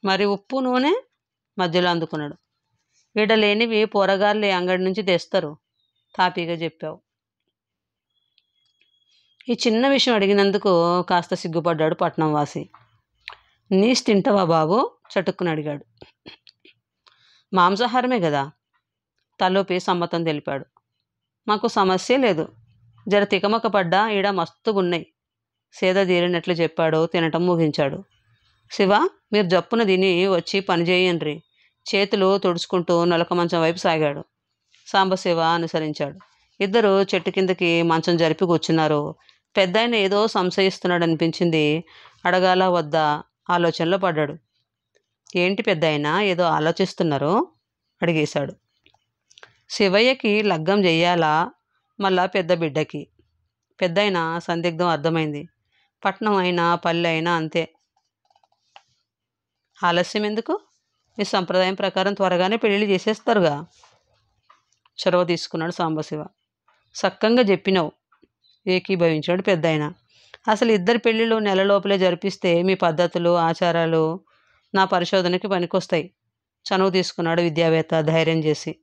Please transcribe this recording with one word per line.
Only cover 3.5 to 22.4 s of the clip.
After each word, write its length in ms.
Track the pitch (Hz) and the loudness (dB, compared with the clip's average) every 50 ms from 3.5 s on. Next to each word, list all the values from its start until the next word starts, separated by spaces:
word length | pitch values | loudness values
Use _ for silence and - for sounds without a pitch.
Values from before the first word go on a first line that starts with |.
| 208 214 233 233 226 208 214 | 2 0 0 0 2 0 0
పోరగాళ్ళే 680 | 214 - 202 196 185 196 190 202 208 208 214 214 202 | 0 0 0 2 2 2 2 2 2 2 0 0 0
అంగడి 320 | 190 180 180 180 185 185 185 | 0 0 0 0 0 0 0
నుంచి 200 | 185 185 220 202 | -2 -2 -2 0
తెస్తారు," 480 | 185 180 170 - _ - 190 170 147 151 _ _ _ _ _ _ _ _ _ _ _ _ | 0 0 0 -2 _ -4 -4 -4 -4 -12 _ _ _ _ _ _ _ _ _ _ _ _
తాపీగా 380 | - 185 180 180 185 170 165 170 | 0 0 0 0 -4 -6 -6 -6
చెప్పావు. 440 | 160 165 160 - _ - 156 160 180 _ _ _ _ _ _ _ _ _ _ _ _ _ _ _ _ _ _ _ _ _ _ _ _ _ _ _ _ _ _ _ _ _ _ _ _ _ _ _ _ _ _ _ _ _ _ _ _ - - | -6 -6 -8 -8 _ -14 -14 -14 -14 _ _ _ _ _ _ _ _ _ _ _ _ _ _ _ _ _ _ _ _ _ _ _ _ _ _ _ _ _ _ _ _ _ _ _ _ _ _ _ _ _ _ _ _ _ _ _ _ -6 -6
ఈ 40 | 240 | -4
చిన్న 300 | - - 247 214 226 254 | 0 0 0 2 2 2
విషయం 280 | 277 277 262 254 262 240 | 2 2 2 2 2 2
అడిగినందుకు 560 | 214 196 196 202 202 196 196 190 208 - 208 185 170 170 170 175 180 | 2 2 2 4 4 2 2 0 0 2 2 2 4 4 2 2 0
కాస్త 320 | 175 - 185 180 170 - 190 | 0 0 0 -2 0 -2 -8
సిగ్గుపడ్డాడు 640 | 175 - 180 156 170 151 175 165 151 156 156 160 | -6 -6 -6 -6 -2 -2 -2 0 0 0 0 0
పట్నం 380 | - 185 165 - - 160 156 151 | 0 -4 -4 -2 -2 -2 0 0
వాసి. 280 | 147 147 143 - 147 147 - _ - _ _ _ _ _ _ _ _ _ - - _ _ _ _ _ _ _ | -2 -2 -4 -6 -12 -12 -12 _ -20 _ _ _ _ _ _ _ _ _ -20 -20 _ _ _ _ _ _ _
"నీస్ 340 | 196 190 202 233 254 - - | 2 2 4 4 2 0 2
తింటావా 380 | - 214 196 175 - 208 202 185 | 2 2 2 4 2 2 2 2
బాబు?" 340 | 160 165 160 156 156 185 233 392 480 _ _ _ _ | 2 2 2 2 2 2 0 0 -2 _ _ _ _
చటుక్కున 400 | - 196 175 196 185 - 185 175 | -6 -4 -4 -4 -6 -4 -4 -4
అడిగాడు. 340 | 160 156 147 151 147 147 - _ _ _ - _ _ _ _ - - _ _ - _ _ _ - _ _ _ _ _ _ _ _ _ _ _ _ _ _ _ _ | -4 -4 -4 -8 -8 -10 -12 _ _ _ -20 _ _ _ _ -20 -20 _ _ -20 _ _ _ -20 _ _ _ _ _ _ _ _ _ _ _ _ _ _ _ _
"మాంసాహారమే 680 | - 190 175 180 202 196 247 233 220 254 240 254 254 233 | 2 4 4 4 4 0 -2 0 0 0 0 0 0 0
గదా?" 240 | 175 160 147 143 135 151 - _ _ _ _ _ _ _ _ _ _ _ _ _ _ _ _ _ | 0 0 0 0 -2 -4 -8 _ _ _ _ _ _ _ _ _ _ _ _ _ _ _ _ _
తలూపి 400 | 196 185 185 196 190 196 185 180 | 0 0 2 0 0 0 -4 -4
సమ్మతం 440 | - - 180 175 170 170 - 170 170 | -2 -2 -2 -2 -2 -4 -4 -4 -2
తెలిపాడు. 420 | 165 151 147 - - 143 135 - _ _ _ _ _ _ _ _ _ _ _ _ _ _ _ _ | -2 -4 -4 -6 -6 -8 -8 -10 _ _ _ _ _ _ _ _ _ _ _ _ _ _ _ _
"మాకు 200 | - 208 202 - | -4 -4 -2 -2
సమస్య 500 | 233 - 220 196 190 185 180 - - 247 | -2 0 0 0 2 0 -2 0 0 0
లేదు, 280 | 277 262 226 180 156 | 2 2 0 0 0